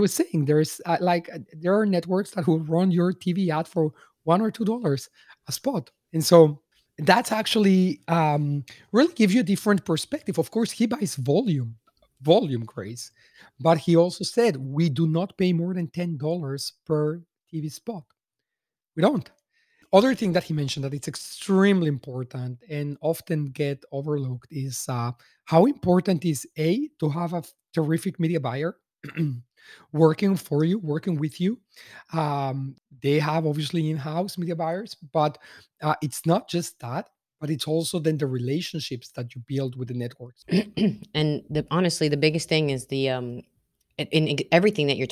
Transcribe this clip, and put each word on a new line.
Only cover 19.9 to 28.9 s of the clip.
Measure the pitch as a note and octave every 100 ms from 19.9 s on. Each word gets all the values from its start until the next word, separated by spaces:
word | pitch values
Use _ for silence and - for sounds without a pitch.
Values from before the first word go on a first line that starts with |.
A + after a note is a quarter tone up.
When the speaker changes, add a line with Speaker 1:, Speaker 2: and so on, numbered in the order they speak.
Speaker 1:
Other | F#3+ B3
thing | B3+ G#3
that | F3 -
he |
mentioned | D#3 C#3 D3
that | C3+
it's | C#3+ -
extremely | - - - - F#3+ G3 G3 D#3+
important | C#3 C#3+ B2+ B2 C3 B2+ B2 -
and | D3+ C#3+ C#3+
often | D#3+ E3 - D#3+ C#3+ C3+
get | C#3+ C#3 -
overlooked | C#3 D3 D3 C3 B2 -
is, | D3 C3+ A#2+ -
uh, | B2+ A#2+ A#2+ _ _ -
how | D#3+ A3
important | C#4+ F#3 F3+ F#3 F3+
is, | F3 C#3+ - - D#3
A, | G#3 D4+ -
to | D#3
have | D3 E3+
a | F3
f-, | - _ _
terrific | - D3+ D#3+ G3 -
media | D#3+ E3+
buyer | C3 B2+ D#3 - _